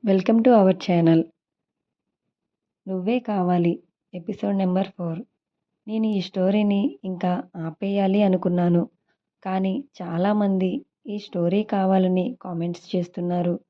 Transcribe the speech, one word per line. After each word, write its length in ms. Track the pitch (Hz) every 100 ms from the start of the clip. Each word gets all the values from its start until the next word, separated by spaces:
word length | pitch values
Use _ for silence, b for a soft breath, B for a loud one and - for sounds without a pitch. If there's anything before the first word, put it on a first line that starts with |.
welcome 340 | 214 190 185 226
to 140 | 240
our 220 | 233 190
channel. 460 | 185 - 175 165 165 165 _ _ _ _ _ _ _ _ _ _ _ _ _ _ _ -
నువ్వే 300 | 185 180 247
కావాలి, 540 | 240 208 180 180 170 170 _ _ _
ఎపిసోడ్ 420 | 185 170 202 202 196
నెంబర్ 300 | 185 185 190
ఫోర్. 320 | - 175 165 - _ _ _ _ _ -
నేను 200 | 220 220
ఈ 120 | 202
స్టోరీని 580 | 180 196 185 208 208 202 247 392
ఇంకా 280 | 190 180 180 180 - 180
ఆపేయాలి 640 | 160 160 196 202 196 196
అనుకున్నాను, 580 | 202 185 185 175 175 175 - _ _ _ _ _
కానీ 300 | 190 190 190 196 - -
చాలామంది 760 | 175 170 196 214 202 190 185 208 - _ -
ఈ 100 | 208
స్టోరీ 420 | - 180 170 196
కావాలని 640 | 214 202 190 190 185 185 180 -
కామెంట్స్ 440 | 185 170 170 175 -
చేస్తున్నారు. 680 | 185 175 - 175 175 175 180 _